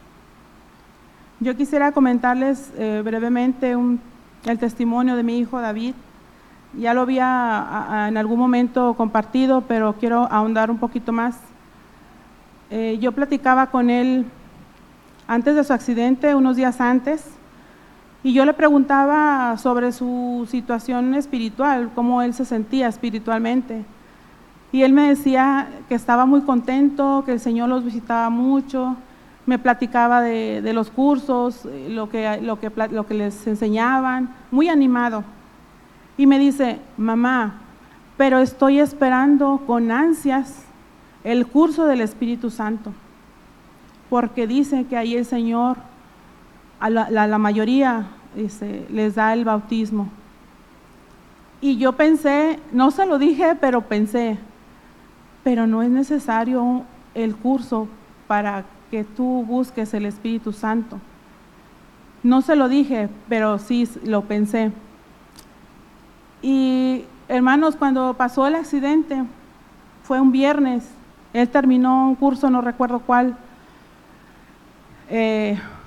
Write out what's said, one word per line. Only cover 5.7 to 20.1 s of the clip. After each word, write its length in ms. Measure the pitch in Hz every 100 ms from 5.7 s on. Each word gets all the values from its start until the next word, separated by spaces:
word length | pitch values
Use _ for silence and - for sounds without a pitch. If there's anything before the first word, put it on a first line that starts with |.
| 214 240 254 - - - - - - -
Ya 220 | - 233
lo 80 | 247
había, 240 | 254 262 254
a, 800 | 254 240 208 - 214 - 214
a, 40 | 208
en 80 | 220
algún 220 | 214 233
momento 560 | 254 247 240 254 247
compartido, 680 | 226 226 220 214 254 262 262
pero 320 | 254 226 214
quiero 320 | 214 233 233 240
ahondar 400 | 214 220 220 220
un 80 | 226
poquito 340 | 240 240 233
más. 260 | 226 240 240 - - - - - - - - - - - - -
Eh, 280 | 214 226 220
yo 120 | 247
platicaba 560 | 262 277 277 262 254 262
con 200 | 254 240
él 380 | 247 254 254 226 - - - - - - - - - -
antes 280 | 233 240
de 100 | 302
su 80 | 285
accidente, 640 | 247 - 233 240 262 294
unos 220 | 277 262 254
días 240 | 254 247
antes, 440 | 240 254 262 302 - - - - - - - - - -
y 100 | 262
yo 120 | 254
le 80 | 277
preguntaba 1040 | 302 302 285 269 277 277 302 302 277 247 208
sobre 340 | 254 240 240
su 540 | 233 247